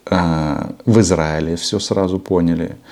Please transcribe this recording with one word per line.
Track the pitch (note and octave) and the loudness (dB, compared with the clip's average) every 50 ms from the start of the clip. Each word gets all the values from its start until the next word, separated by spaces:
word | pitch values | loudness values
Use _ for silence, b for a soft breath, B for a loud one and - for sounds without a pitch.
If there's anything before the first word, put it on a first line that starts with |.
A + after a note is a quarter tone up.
| _ | _
а, | - F#2+ F2+ F2 E2 D#2+ D#2 D#2 D2+ C#2+ - - - - - - | -2 0 0 2 0 0 0 -2 -2 -4 -4 -6 -8 -10 -4 0
в | B2 A2 A#2 | 4 4 4
Израиле | G2 F2 F2+ D#2+ D#2 D#2 D#2 D#2 D#2 E2 E2+ | 6 4 2 2 0 0 -2 -2 -2 -4 -4
все | E2+ - - G#2+ G2+ | -4 -4 -4 -4 -4
сразу | - - G2+ G2 F#2+ F2+ F#2+ F#2 | -2 -2 0 0 0 0 -2 -4
поняли. | - - F#2 F2 E2+ E2+ E2+ E2 E2 - - - B B | -2 0 0 2 2 2 0 0 -4 -6 -8 -14 B B